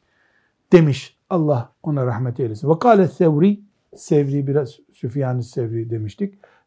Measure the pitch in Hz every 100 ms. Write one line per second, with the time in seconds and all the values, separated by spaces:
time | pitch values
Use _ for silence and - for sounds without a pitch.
0 | _ _ _ _ _ _ - 180 151 127
1 | - _ - 180 151 127 - _ 160 143
2 | 123 117 127 117 120 107 139 160 240 208
3 | 160 - 170 147 196 208 - _ _ -
4 | - 151 139 143 139 143 131 - _ -
5 | 120 139 127 127 113 - 117 113 113 113
6 | 107 - 202 _ _ _